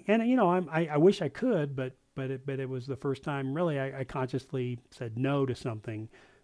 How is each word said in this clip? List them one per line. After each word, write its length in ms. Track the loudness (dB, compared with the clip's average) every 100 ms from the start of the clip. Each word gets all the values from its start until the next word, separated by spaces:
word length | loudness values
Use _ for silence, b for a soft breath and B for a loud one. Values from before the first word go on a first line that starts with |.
| 2
and, 220 | 2 4
you 80 | 4
know, 140 | 4
I'm, 180 | 4 0
I, 180 | -2 2
I 80 | 6
wish 240 | 6 6
I 60 | -2
could, 460 | -2 0 2 0
but, 200 | -2 -6 -8 _
but 160 | -8 -6
it, 140 | -6
but 160 | -4 -4
it 80 | -4
was 180 | -6 -6
the 100 | -4
first 260 | -4 -4
time 320 | -4 -2 -2
really 240 | 0 0 0
I, 220 | -2 -4
I 40 |
consciously 760 | -6 -4 -2 -4 -4 -4 -4 -6 _
said 260 | -10 -8 -2
no 300 | 0 2 0
to 80 |
something, 560 | -2 -6 -6 -8 -8 -10 b b b